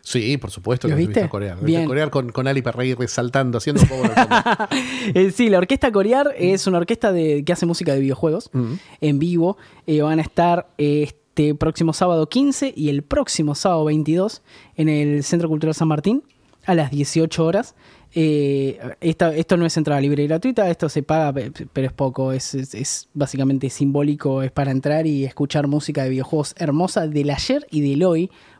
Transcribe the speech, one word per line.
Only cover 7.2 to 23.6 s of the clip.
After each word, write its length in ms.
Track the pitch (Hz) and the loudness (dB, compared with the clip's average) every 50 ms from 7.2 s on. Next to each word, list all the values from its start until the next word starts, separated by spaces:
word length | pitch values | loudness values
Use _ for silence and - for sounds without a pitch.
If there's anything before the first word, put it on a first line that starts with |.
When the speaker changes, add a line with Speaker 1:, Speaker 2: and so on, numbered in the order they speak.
| 160 156 147 147 | 2 2 0 0
Speaker 2:
que 120 | 143 160 175 | 0 -2 -2
hace 100 | - 165 | 0 0
música 300 | 170 170 - 180 156 139 | -2 -2 -2 -2 0 0
de 60 | 135 | 2
videojuegos 500 | 139 135 131 - - 160 156 202 - - | 2 0 0 0 0 0 0 -2 -4 -4
Speaker 1:
Ujú. 240 | - 131 120 110 127 - - - - - | -4 -4 -2 -2 -6 -8 -12 -16 -8 -2
Speaker 2:
en 180 | - 151 143 139 | 0 0 2 2
vivo. 380 | 156 175 175 165 165 180 202 - - - - - _ | 0 0 2 2 2 0 0 -4 -10 -20 -20 -12 _
Eh, 160 | - 156 151 | 0 0 2
van 160 | 147 151 160 160 | 2 2 0 0
a 40 | |
estar, 460 | 156 - - - 170 175 175 175 - - _ | -2 0 0 2 2 4 2 0 -2 -6 _
eh, 280 | - 147 147 147 151 147 | -2 0 0 0 0 -2
este 500 | 143 - _ _ _ _ - 147 151 147 | -4 -6 _ _ _ _ 0 0 0 0
próximo 400 | 147 156 160 156 - 165 165 151 | 0 -2 -2 0 0 0 -2 0
sábado 340 | - 185 180 170 160 156 151 | 0 0 2 2 2 0 0
quince 420 | - 247 277 285 262 - 277 269 - | 0 2 2 2 0 0 -4 -4 -4
y 140 | - 151 147 | -2 -2 -2
el 120 | 143 139 | -2 -2
próximo 520 | 143 - - 294 262 - - - 156 147 143 | -4 -2 -2 -2 0 0 -2 -2 -2 -2 -2
sábado 320 | - - 196 175 160 151 | 0 0 0 2 2 2
veintidós 560 | 151 151 156 151 151 160 180 190 226 - - _ _ - - - _ _ | 2 0 0 0 0 0 0 0 -2 -4 -8 _ _ -20 -20 -20 _ _
en 140 | - 156 156 | 0 0 2
el 340 | 151 147 147 147 147 147 139 | 2 2 2 0 0 0 0
Centro 240 | - 180 170 170 160 | 0 0 0 0 0
Cultural 260 | 156 151 156 156 156 | -2 -2 -2 -2 -2
San 140 | - 165 160 | 0 0 0
Martín 340 | 151 147 - 196 233 285 - _ _ _ _ _ _ _ - | 0 0 0 0 0 0 -4 _ _ _ _ _ _ _ -2
a 80 | - 180 | 0 0
las 160 | 165 147 131 | 2 0 0
dieciocho 560 | 139 143 143 - - 160 160 160 - - 160 | -2 -2 -4 0 0 0 0 0 0 0 0
horas. 280 | 165 170 202 247 - - _ - - - - _ _ | 2 0 0 -2 -4 -10 _ -20 -20 -20 -20 _ _
Eh, 680 | - 170 160 156 151 147 143 139 139 139 135 135 - - - 127 - - | -2 0 2 2 2 2 2 0 0 0 -2 -2 -4 -6 -12 -14 -12 -4
esta, 340 | - 170 160 - 180 165 151 | -2 -2 0 2 0 0 2
esto 200 | 156 165 - 185 | -2 0 0 2
no 80 | 170 170 | 2 2
es 120 | 165 - | 0 0
entrada 240 | 170 151 151 147 139 | 0 0 0 0 0
libre 240 | 139 143 147 143 147 | 2 0 0 0 0
y 20 | |
gratuita, 420 | 147 160 165 - 262 247 - 202 175 | 0 0 0 0 0 0 0 0 0
esto 200 | 165 - 175 151 | 0 -2 -4 -4
se 160 | - 156 131 | -2 -4 -2
paga, 280 | - 156 160 156 143 | 0 0 0 0 0
pe-, 200 | 135 139 110 123 | -2 -4 -6 -8
pe-, 160 | - - - - | -10 -14 -16 -8
pero 140 | - 135 131 | -4 -4 -4
es 60 | 131 | -4
poco, 400 | 123 - 143 131 127 - 131 131 | -2 -2 -4 -2 -2 -2 -2 -2
es, 240 | 131 131 131 - - | -2 -4 -6 -6 -6
es, 180 | 135 131 - - | -8 -8 -8 -8
es 340 | 107 135 - - - - _ - | -8 -6 -6 -8 -8 -10 _ -6
básicamente 560 | 147 143 - - 135 135 135 135 131 | -4 -4 -2 -2 0 0 0 0 0